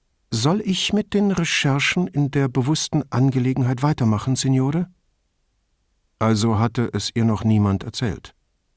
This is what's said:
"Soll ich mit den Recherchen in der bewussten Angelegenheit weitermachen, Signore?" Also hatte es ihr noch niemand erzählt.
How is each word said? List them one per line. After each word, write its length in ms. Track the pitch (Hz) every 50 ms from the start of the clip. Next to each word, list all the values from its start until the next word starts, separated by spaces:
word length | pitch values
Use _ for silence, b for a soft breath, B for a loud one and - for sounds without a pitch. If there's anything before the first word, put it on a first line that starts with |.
| _ _ _ _ _ _
"Soll 300 | 120 113 110 147 180 214
ich 300 | - 208 185 - - -
mit 220 | - 208 208 - -
den 180 | 202 208 202
Recherchen 760 | 190 175 170 - - - - 143 135 139 131 - - 185 180 -
in 240 | - 147 143 139
der 160 | - 147 139 131
bewussten 560 | 127 135 123 135 156 147 - - - 151 139 -
Angelegenheit 720 | - 123 131 139 123 131 123 127 135 147 127 123 131 120 139
weitermachen, 520 | 147 147 - 123 110 107 101 - 131 131
Signore?" 540 | - - 135 131 131 131 135 147 170 180 175 - _ _ _ _ _ _ _ _ _ _ _ _ _ _ _ _ _ _ _ _ _ _ _ _ _
Also 380 | 110 110 110 104 110 117 110 101
hatte 320 | 113 117 - 127 117 - -
es 180 | 104 - - -
ihr 120 | 117 113
noch 180 | 113 110 98 -
niemand 400 | 110 110 107 104 101 98 95 -
erzählt. 500 | - - - 131 107 73 62 - - - _ _ _ _ _ _ _ _